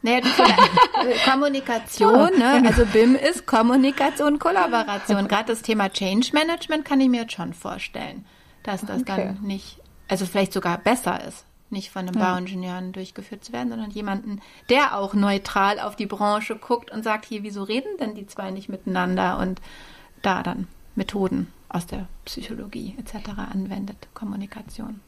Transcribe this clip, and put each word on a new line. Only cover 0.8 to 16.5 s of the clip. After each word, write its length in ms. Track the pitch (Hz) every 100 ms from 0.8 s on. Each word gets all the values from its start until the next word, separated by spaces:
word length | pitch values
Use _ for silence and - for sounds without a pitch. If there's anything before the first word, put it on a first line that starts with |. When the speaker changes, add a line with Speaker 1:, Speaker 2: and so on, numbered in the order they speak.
| 494 - 294 240
Speaker 1:
<laughs> 60 | -
Kommunikation, 800 | 262 285 277 269 226 220 - 294
Speaker 2:
Toll, 260 | 240 320 381
Speaker 1:
ne? 140 | 240 277
Speaker 2:
genau. 120 | 240
Speaker 1:
Also 160 | - 233
bim 280 | 220 233
ist 320 | 262 277 359 -
Kommunikation, 920 | 233 226 262 269 269 277 277 294 294
Kollaboration. 880 | 330 381 349 240 208 202 - 202 202
Gerade 160 | 202 214
das 160 | 226
Thema 260 | - 220 196
Change 400 | - 190 196 247
Management 520 | 294 320 339 - 311
kann 160 | - 277
ich 80 | 269
mir 140 | 247
jetzt 100 | 226
schon 220 | - 175
vorstellen, 720 | 175 - - - - - - - _ _ _
dass 160 | - 196
das 200 | 202 196
Speaker 3:
Okay. 300 | 254 196 190 196
Speaker 1:
dann 20 | 202
nicht, 320 | 196 - - - - -
also 180 | 190 185
vielleicht 260 | 196 196
sogar 240 | 196 180 175
besser 480 | - 247 - 180
ist, 200 | - - _ _ _
nicht 200 | 196 196
von 160 | - 185
einem 100 | 185
Speaker 2:
Ja. 120 | 185
Speaker 1:
Bauingenieuren 580 | 180 180 190 180 180 185
durchgeführt 520 | 190 185 - 202 208
zu 80 | -
werden, 160 | 240 247
sondern 220 | 233 220
jemanden, 480 | 202 208 196 214 202 - - -
der 300 | 254 294 202
auch 160 | 196
neutral 640 | 202 202 196 196 208 196 208
auf 160 | -
die 120 | 208 202
Branche 500 | 196 208 208 214